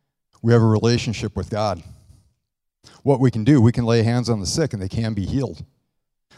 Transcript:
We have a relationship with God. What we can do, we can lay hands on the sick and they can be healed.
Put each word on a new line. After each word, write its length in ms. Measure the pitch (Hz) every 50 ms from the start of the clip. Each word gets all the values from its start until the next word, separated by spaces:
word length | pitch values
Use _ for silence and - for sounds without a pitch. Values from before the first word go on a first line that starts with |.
| _ _ _ _ _ _ _ _
We 100 | - 117
have 100 | 120 117
a 40 | 113
relationship 680 | 113 107 104 101 117 120 113 - 123 104 - 117 104 -
with 160 | 98 85 -
God. 320 | 113 104 107 104 90 85 - - - - _ _ _ _ _ _ _ _ _ _ _ _ _ _ _ _ _ - - _
What 160 | - 131 139 120
we 140 | 131 123
can 100 | - 117
do, 180 | 107 123 151 135
we 120 | 110 120
can 120 | - - 120
lay 200 | 113 117 117 107
hands 260 | 117 120 123 117 117
on 80 | 117 104
the 80 | 92
sick 260 | 85 - 156 156 127
and 80 | - 101
they 80 | 92 92
can 240 | - 110 113 110
be 140 | 110 101 92
healed. 380 | - - 135 131 98 82 - - - _ _ _ _ _ _ _ _ _ _ _ _ _